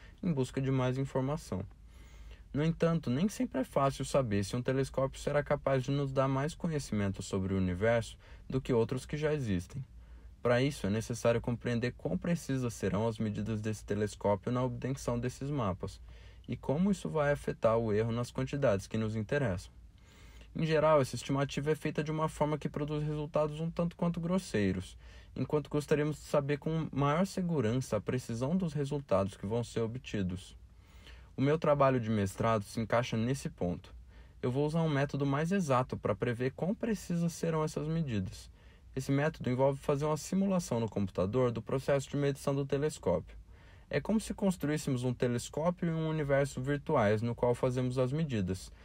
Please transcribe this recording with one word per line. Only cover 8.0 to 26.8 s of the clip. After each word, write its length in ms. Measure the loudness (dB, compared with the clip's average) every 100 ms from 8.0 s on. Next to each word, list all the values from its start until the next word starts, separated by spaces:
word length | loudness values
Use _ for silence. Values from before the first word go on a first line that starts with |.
| 0 -10 -20 -16 -4
do 100 | -4
que 120 | 2
outros 340 | 2 2 -2 -4
que 100 | -2
já 160 | 0
existem. 520 | 0 0 -2 -2 -10 -12 -16 -20 -20 -20 -2
Para 180 | 2 4
isso, 280 | 2 0 -2
é 20 |
necessário 500 | 0 -2 0 2 2
compreender 540 | 0 -2 -2 0 -2 -4
quão 220 | -4 -2
precisas 560 | 0 -2 -2 -2 -2
serão 320 | -2 -2 0 0
as 140 | 0
medidas 400 | -2 -2 -2 -2
desse 240 | -2 -6
telescópio 640 | -4 -2 -2 0 0 0 0
na 140 | 0
obtenção 520 | 0 -2 -4 -4 -2 -2
desses 320 | -4 -4 -4
mapas 520 | -2 -2 -2 -6 -10 -18 -18 -20 -16 -10
e 80 | -6
como 340 | -2 2 2
isso 180 | 2 -2
vai 220 | 0 2
afetar 480 | 2 -2 2 4 4
o 140 | 4
erro 180 | 2 2
nas 220 | 0 -2
quantidades 560 | -4 -4 2 2 2 0
que 100 | -2
nos 160 | -2
interessam. 560 | -2 -2 0 0 -2 -8 -18 -20 -20 -20 -20 -20 -20 -10 -2
Em 60 |
geral, 380 | 2 4 6 6
essa 120 | 4
estimativa 580 | -2 -2 -2 0 -2 0
é 20 |
feita 280 | 0 -2 -2
de 80 | -2
uma 200 | -2 -2
forma 260 | 0 0 0
que 100 | -4
produz 380 | -4 -2 -2
resultados 560 | -2 -4 -2 0 0 -2
um 100 | -4
tanto 240 | -2 -2
quanto 240 | 0 -2 0
grosseiros, 800 | 0 -2 0 0 2 0 -6 -14 -20 -20 -12 -6
enquanto 320 | 0 0 0
gostaríamos 480 | -4 2 2 2 -4
de 60 |
saber 340 | 0 0 2 -2
com 320 | -2 -2